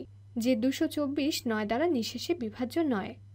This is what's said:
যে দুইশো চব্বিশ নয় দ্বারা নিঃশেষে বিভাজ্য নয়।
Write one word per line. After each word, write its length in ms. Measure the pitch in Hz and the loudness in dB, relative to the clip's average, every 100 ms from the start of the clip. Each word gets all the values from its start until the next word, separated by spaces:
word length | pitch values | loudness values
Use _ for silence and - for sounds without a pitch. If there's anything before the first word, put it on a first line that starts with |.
| - - - - | -12 -16 -12 -2
যে 160 | 226 254 | 2 4
দুইশো 300 | 254 269 311 | 2 2 0
চব্বিশ 460 | 302 285 294 277 - 233 | 0 -2 0 0 0 0
নয় 200 | 214 208 | 0 0
দ্বারা 200 | 233 339 | 2 2
নিঃশেষে 460 | 277 208 240 - | 2 0 -4 -2
বিভাজ্য 420 | 339 226 214 247 330 311 | -2 -4 -4 -2 0 2
নয়। 240 | 220 - 240 - | 0 -2 -8 -18